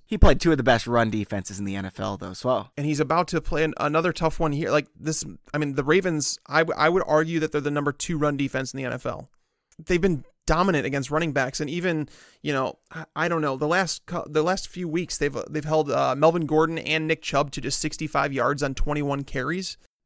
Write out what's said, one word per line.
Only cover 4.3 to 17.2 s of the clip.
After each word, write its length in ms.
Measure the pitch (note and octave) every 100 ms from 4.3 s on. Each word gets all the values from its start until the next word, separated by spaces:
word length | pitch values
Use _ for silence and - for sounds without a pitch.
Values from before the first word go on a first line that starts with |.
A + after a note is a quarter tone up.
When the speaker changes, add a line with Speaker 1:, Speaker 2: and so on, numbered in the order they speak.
| -
Speaker 2:
one 120 | D#3+
here. 180 | C#3+ A#2+
Like, 180 | D3 - -
this, 280 | D3 D#3 - F2 _
I 60 | D3
mean, 160 | D3
the 100 | C3+
Ravens, 540 | C3+ F3 F#3 D#3 - - -
I, 140 | D3
w-, 180 | E3 -
I 100 | D#3
would 160 | F#3 -
argue 320 | D3+ D#3+ E3
that 120 | D#3
they're 80 | D3+
the 120 | C#3+
number 200 | D3 C#3+
two 280 | C#3 - D#3+
run 180 | D3 C#3
defense 380 | C#3 C3+ C3 C#3
in 20 |
the 80 | B2+
N 80 |
F 140 | B2 -
L. 200 | - C3 _ _ _ _ _
They've 160 | D#3+ F3+
been 240 | F#3+ D3+ - _ -
dominant 400 | D#3 G3 D#3 A#2
against 240 | C#3 C3
running 240 | D3+ E3+
backs, 260 | C#3 C3 -
and 100 | D3
even, 400 | E3+ F3+ D#3+ D3 - - _
you 80 | D3
know, 240 | C#3 A2+ - _
I, 140 | D#3+ D#3+ -
I 120 | E3+
don't 140 | E3+
know, 160 | D3 C3+
the 100 | D3+
last 380 | F3 F3+ - -
cou-, 200 | F3 -
the 160 | D#3
last 240 | D#3+ F#3+ -
few 200 | F3+ F3
weeks, 300 | D#3+ F3 -
they've, 180 | D3 C3+ -
they've 160 | D3+ D3+
held, 240 | D#3 D3
uh, 240 | C3 C3+ C3
Melvin 300 | D#3 E3+ D3
Gordon 320 | D#3 D#3+ E3
and 300 | - D#3+ D#3
Nick 160 | D#3+